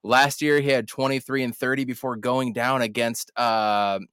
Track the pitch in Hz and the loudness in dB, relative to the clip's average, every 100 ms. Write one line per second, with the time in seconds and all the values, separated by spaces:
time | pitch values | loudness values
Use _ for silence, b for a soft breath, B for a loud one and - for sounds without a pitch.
0 | 104 123 143 - 151 147 139 135 113 - | 2 4 4 2 2 2 4 0 0 -4
1 | 135 135 - 135 127 117 131 135 127 120 | -2 -2 -2 -4 -2 -2 -2 -2 -2 -4
2 | 131 117 123 127 127 113 123 131 117 107 | -6 -4 0 0 0 -2 0 0 0 0
3 | 117 117 - - 120 113 107 104 101 98 | -2 -2 -8 -2 0 2 2 2 0 -2
4 | 98 | -6